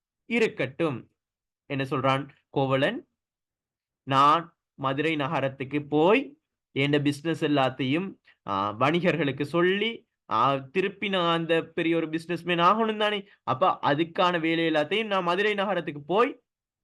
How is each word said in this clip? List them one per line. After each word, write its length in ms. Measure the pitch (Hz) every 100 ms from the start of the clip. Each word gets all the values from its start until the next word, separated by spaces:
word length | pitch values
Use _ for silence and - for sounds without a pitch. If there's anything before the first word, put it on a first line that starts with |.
| _ _
இருக்கட்டும்." 880 | - 233 214 - 135 - 165 117 - _ _ _ _ _ -
என்ன 180 | 135
சொல்றான் 440 | 135 139 131 135 143 - _ 147
கோவலன்? 520 | 135 131 151 262 - _ _ _ _ _ _ _ _ _
"நான் 540 | - 135 147 165 170 _ _
மதுரை 420 | - 135 135 156 156
நகரத்துக்கு 720 | 135 156 135 131 123 147 143
போய் 540 | 151 165 254 277 - _ _ _ 131
என் 260 | 143 147
பிசினஸ் 420 | 143 143 165 160
எல்லாத்தையும், 720 | 156 143 131 131 131 156 196 - _ _ -
ஆ, 240 | 98 104
வணிகர்களுக்கு 720 | 107 135 170 175 156 143 135
சொல்லி, 640 | 135 165 180 196 220 226 _ _ -
ஆ, 260 | 110 131 139
திருப்பி 520 | 131 190 190 - 208
நான் 300 | 190 170 165
அந்த 240 | 165 165
பெரிய 340 | 165 - 165 165
ஒரு 100 | 160
பிசினஸ்மேன் 580 | 160 165 170 175 170 175
ஆகணும் 300 | 214 220 214
தானே? 260 | 208 208 202 _
அப்ப 360 | - 127 185 -
அதுக்கான 580 | 131 147 170 196 180 175
வேலை 240 | 160 165
எல்லாத்தையும் 420 | 165 156 151 208 220
நான் 180 | 190
மதுரை 300 | 175 180 208
நகரத்துக்கு 500 | 208 196 180 170 147
போய் 380 | 143 190 254 - _ _ _ _